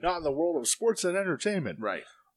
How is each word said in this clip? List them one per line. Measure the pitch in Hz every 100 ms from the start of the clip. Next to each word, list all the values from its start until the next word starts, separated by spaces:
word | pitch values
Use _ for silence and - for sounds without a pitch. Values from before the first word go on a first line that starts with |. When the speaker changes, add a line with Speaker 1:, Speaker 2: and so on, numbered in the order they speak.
Speaker 1:
not | 170 175
in |
the | 151
world | 139 170 156
of | 117
sports | - 226 214
and | 180 190
entertainment. | 190 143 208 196 113 82
Speaker 2:
Right. | 104 85 - - _